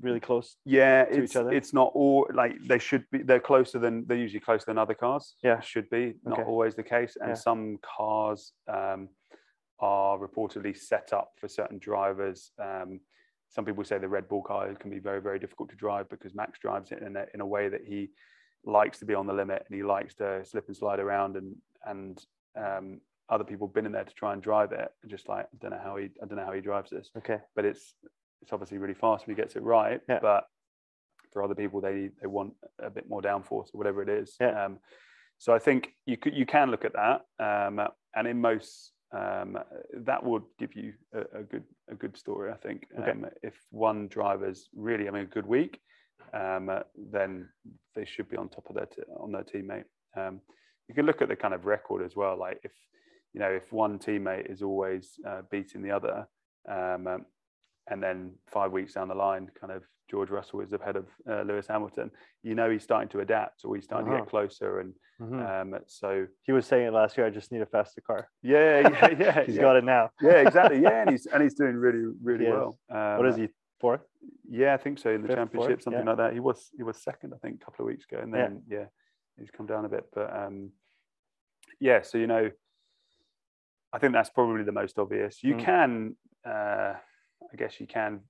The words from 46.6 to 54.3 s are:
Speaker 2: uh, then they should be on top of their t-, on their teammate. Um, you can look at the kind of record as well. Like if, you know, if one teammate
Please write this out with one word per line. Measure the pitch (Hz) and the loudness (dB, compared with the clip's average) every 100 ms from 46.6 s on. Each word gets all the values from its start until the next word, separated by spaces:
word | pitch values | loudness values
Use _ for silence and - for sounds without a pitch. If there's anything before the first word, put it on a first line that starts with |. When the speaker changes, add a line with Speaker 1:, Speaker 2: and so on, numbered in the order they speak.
| 95 | -4
Speaker 2:
uh, | 95 - - | -6 -8 -16
then | 101 101 95 92 90 _ - - _ | -6 -4 -4 -6 -16 _ -20 -20 _
they | 113 | -12
should | 104 - 101 | -10 -10 -8
be | 101 | -8
on | 95 | -10
top | - - | -14 -10
of | 101 | -8
their | - | -8
t-, | - - - | -10 -16 -14
on | 107 | -10
their | 98 | -10
teammate. | 101 104 98 101 101 _ _ - | -8 -10 -10 -12 -14 _ _ -10
Um, | 95 95 _ _ _ _ - | -10 -12 _ _ _ _ -6
you | |
can | 127 151 | 0 2
look | - | 2
at | - | 0
the | 101 | -2
kind | 104 | -4
of | 92 | -2
record | 98 104 - 98 | -2 -2 -2 -6
as | 90 101 | -4 -2
well. | 98 92 | -2 -2
Like | 92 - | -6 -10
if, | - _ _ _ _ _ _ | -16 _ _ _ _ _ _
you | 104 | -4
know, | 98 | -2
if | 95 - | -2 -4
one | 110 107 101 | -2 -2 -2
teammate | - 104 95 | -4 -4 -2